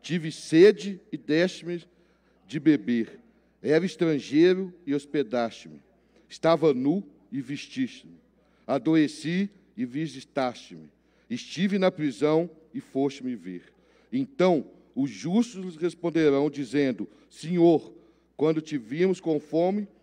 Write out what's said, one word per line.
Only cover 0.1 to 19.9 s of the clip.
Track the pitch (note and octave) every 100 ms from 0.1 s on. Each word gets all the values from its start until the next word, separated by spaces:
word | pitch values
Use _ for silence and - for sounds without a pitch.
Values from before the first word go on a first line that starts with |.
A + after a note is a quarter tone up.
| E3+ D#3
sede | - - D#3+ G3+ G#3 G3 F#3 _
e | D#3
deste-me | - D#3 F#3 - E3 F3 - _ _ _ _ _
de | _ D3
beber, | D3 C#3+ G#2 A#2 G#2+ - _ _ _ _
era | A#2 D#3
estrangeiro | F#3 - E3 D3 - C#3+ F3 F#3 F#3+ F3+
e | -
hospedaste-me, | C#3+ C#3+ D3+ A#2 A#2+ A#2 - E2 D2+ _ _ _ _ _
estava | - D#3+ E3 D#3+
nu | B2+ C3+ F#3 - _ _
e | C3+
vestiste-me, | B2 C#3+ - B2+ B2 - D#2+ E2+ _ _ _ _ -
adoeci | C3+ D#3 D#3+ D3 - D3+ F3 G3 _ _
e | -
visitaste-me, | B2 C3+ D#3+ C3 - - B2+ A2+ - E2+ D2+ _ _ _ _
estive | B2 - - G3 G3
na | F#3
prisão | F#3 D3+ A#2+ D3 D#3+ E3+ - _
e | B2+
foste | - C3+ C#3 C#3
me | B2+
ver. | A#2 F2 F2 - _ _ _ _
Então | B2+ C3+ - F#3 D#3+ - - _
os | A#2+ C#3
justos | G2+ C#3 G#3 A#3 F#3
lhes | F#3
responderão, | D#3 F3 E3 E3+ E3 D3+ C#3 D3
dizendo: | C#3 B2 C#3 C#3 A#2 G2+ _ _
Senhor, | - D#3 F3 E3+ D#3+ - - _ _ _ -
quando | D3+ D#3+
te | D#3 D3
vimos | A2 D3 F#3 F3+
com | E3 D3+
fome | - D#3 F3 G#3 G3+